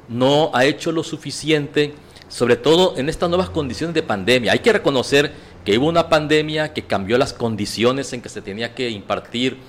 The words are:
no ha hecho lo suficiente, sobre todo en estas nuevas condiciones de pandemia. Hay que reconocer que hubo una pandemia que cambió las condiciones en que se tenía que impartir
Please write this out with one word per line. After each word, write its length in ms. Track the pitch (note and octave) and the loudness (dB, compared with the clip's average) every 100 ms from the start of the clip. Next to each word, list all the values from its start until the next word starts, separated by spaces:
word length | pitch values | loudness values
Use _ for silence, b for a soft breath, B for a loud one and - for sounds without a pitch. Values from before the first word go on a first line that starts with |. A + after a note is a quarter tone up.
| - | -10
no 420 | A#2 C3 D3 D#3 | 0 4 4 4
ha 100 | B2 | 2
hecho 260 | C3+ D3+ F3 | 2 2 -2
lo 140 | D#3+ | -4
suficiente, 880 | D#3 D#3 C#3+ - D3 D#3 C#3 D3+ D3 C#3+ B B B | -4 -10 -10 -8 -2 0 0 -2 -2 -4 B B B
sobre 260 | - A#2+ A#2 | -2 2 2
todo 420 | C#3+ E3 F#3 - | 4 4 4 0
en 100 | C#3+ | -4
estas 220 | D3+ F3+ | -2 0
nuevas 180 | F3 F#3 | 0 -2
condiciones 460 | D#3+ C3+ A2 E3 | -4 -4 -4 -4
de 80 | D#3+ | -4
pandemia. 500 | - G#2 F#2 B2+ G2+ | -2 -2 2 2 2
Hay 60 | G#2+ | 2
que 120 | A#3+ | 4
reconocer 580 | - D#3+ C3+ - C#3 D3 B B B | 2 2 0 2 2 0 B B B
que 140 | - A2 | 0 2
hubo 80 | D3+ | 4
una 240 | E3+ E3 | 2 2
pandemia 640 | D#3 D3+ D3+ D#3 D#3 D3+ | 2 2 0 0 -4 -4
que 80 | - | -6
cambió 320 | - G#2 G2 B2+ | -4 -4 0 0
las 160 | C3+ | 0
condiciones 800 | - A#2 G#2 G#2 - A#2 C3+ C3 | -2 -4 -2 -4 0 0 0 -6
en 80 | B2 | -10
que 80 | - | -12
se 140 | G#2 | -12
tenía 320 | G2 G2+ A#2 | -10 -8 -8
que 160 | A#2 B2 | -6 -6
impartir 680 | G#2 F#2 F#2+ - A#2+ B2+ C3 | -6 -4 -6 -4 -2 -2 -4